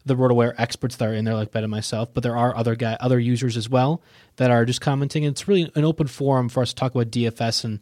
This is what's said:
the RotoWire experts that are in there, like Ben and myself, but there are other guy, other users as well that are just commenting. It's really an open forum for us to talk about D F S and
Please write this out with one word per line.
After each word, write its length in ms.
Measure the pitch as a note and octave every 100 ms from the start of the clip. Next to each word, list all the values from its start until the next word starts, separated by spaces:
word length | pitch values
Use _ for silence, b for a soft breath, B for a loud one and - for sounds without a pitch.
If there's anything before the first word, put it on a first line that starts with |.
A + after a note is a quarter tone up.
| C3+
the 100 | B2+
RotoWire 380 | B2+ A#2+ A#2+ A#2
experts 380 | A#2 - B2+ -
that 100 | A2
are 80 | A2
in 100 | A2
there, 80 |
like 180 | A2 G#2+
Ben 120 | A2+
and 80 | A2
myself, 420 | G#2+ - B2+ B2+
but 80 | B2
there 160 | A#2+ A#2
are 180 | A#2+ A2+
other 200 | A#2 A2+
guy, 200 | A2+ A2+
other 200 | B2+ B2
users 380 | A#2+ A#2+ B2+ A2+
as 120 | G#2+
well 340 | B2+ C3 E3+ b b b b
that 160 | B2+
are 140 | A#2+ A#2
just 160 | B2
commenting. 420 | D3+ C3+ C#3+ D#3
It's 240 | D3 C3+ -
really 240 | G3 E3
an 120 | D3+ D#3
open 200 | D#3+ D3
forum 440 | - C#3 C3 B2
for 120 | C3
us 80 | A#2+
to 60 | -
talk 180 | C3
about 160 | B2 A2+
D 160 | A#2+ A#2
F 160 | -
S 220 | A#2 -
and 160 | A#2 G#2